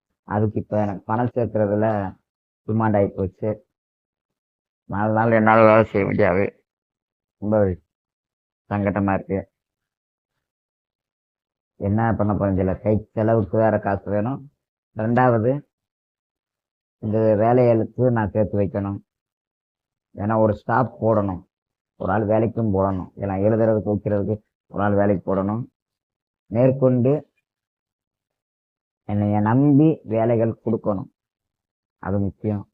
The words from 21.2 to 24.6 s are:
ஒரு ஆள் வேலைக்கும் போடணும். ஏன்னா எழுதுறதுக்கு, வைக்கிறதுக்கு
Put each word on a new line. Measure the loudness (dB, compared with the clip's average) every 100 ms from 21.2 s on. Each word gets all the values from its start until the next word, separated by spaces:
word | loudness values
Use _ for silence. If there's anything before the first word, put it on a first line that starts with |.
| 0 -6 -12 _ _ _ _ _
ஒரு | -2
ஆள் | -2 2
வேலைக்கும் | 0 0 -2 -2 0
போடணும். | 0 -2 -8 -8
ஏன்னா | -6 -2 0
எழுதுறதுக்கு, | 2 2 0 -2
வைக்கிறதுக்கு | -4 -2 -4 -2 -6 -8 _